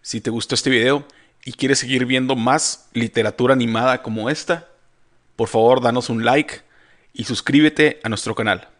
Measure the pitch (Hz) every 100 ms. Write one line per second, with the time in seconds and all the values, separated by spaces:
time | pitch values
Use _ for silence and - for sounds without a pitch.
0 | - 113 113 113 - 127 - 127 120 143
1 | 143 _ _ _ - 120 135 135 123 131
2 | 123 131 131 131 117 147 - - _ 120
3 | 117 - 107 - 123 131 117 113 127 127
4 | 117 110 110 151 - 170 - _ _ _
5 | _ _ _ - 110 113 113 131 123 123
6 | 120 113 117 135 151 - _ _ _ _
7 | _ - 110 120 - 139 151 151 151 -
8 | - 107 - 110 110 92 - _